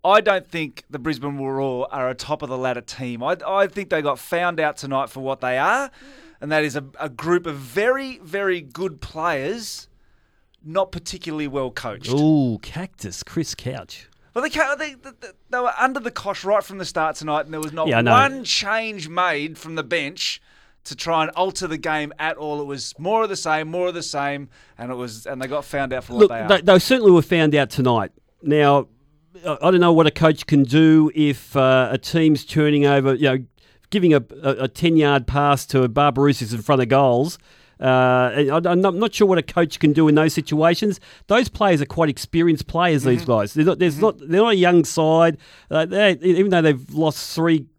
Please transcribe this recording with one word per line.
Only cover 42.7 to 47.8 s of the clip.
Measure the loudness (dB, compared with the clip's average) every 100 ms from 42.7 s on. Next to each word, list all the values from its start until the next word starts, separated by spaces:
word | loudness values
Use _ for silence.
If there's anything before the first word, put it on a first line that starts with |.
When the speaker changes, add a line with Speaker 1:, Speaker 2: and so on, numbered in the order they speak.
| -2 0 2
Speaker 2:
these | 2 0
Speaker 1:
Mm-hmm. | 2
Speaker 2:
guys. | 0 0 2
They're | 2
not, | 2
there's | 0 2
Speaker 1:
Mm-hmm. |
Speaker 2:
not, | 0 0
they're | -2 2
not | 4
a | 4
young | 4 4 2
side. | 0 2 4 4 2 -12 -20 _
Uh, | -2 0
they, | 2 2 2
even | 2 4 4
though | 4
they've | 4 2 -4
lost | -2 -2 -2 -10 -2
three | 0 0 -2 _